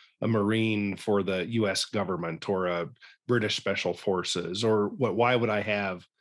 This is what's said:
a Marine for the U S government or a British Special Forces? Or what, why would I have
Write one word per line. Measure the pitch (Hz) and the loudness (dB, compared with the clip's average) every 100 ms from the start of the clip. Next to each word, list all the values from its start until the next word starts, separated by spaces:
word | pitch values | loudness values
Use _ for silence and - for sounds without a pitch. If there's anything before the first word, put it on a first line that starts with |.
| - - | -20 -4
a | - | 0
Marine | 113 101 113 110 104 101 92 | 2 2 2 2 0 -2 -4
for | - 101 | 0 0
the | 95 92 104 | 2 -2 0
U | 113 104 | 0 2
S | - | 0
government | - 104 92 87 85 82 - | -2 -2 -2 -2 -4 -4 -2
or | 95 90 | 0 0
a | 87 85 - - - - | -2 -4 -10 -20 -10 0
British | 120 107 - | 0 2 -2
Special | 101 95 90 | -2 -2 -2
Forces? | 87 104 90 87 90 85 98 | -2 0 0 0 -4 -4 0
Or | 113 107 104 | 2 2 2
what, | - 117 | 0 0
why | 101 120 123 | 2 2 4
would | 113 | 2
I | 104 | 0
have | 104 104 98 90 - _ | 0 -2 -2 -6 -12 _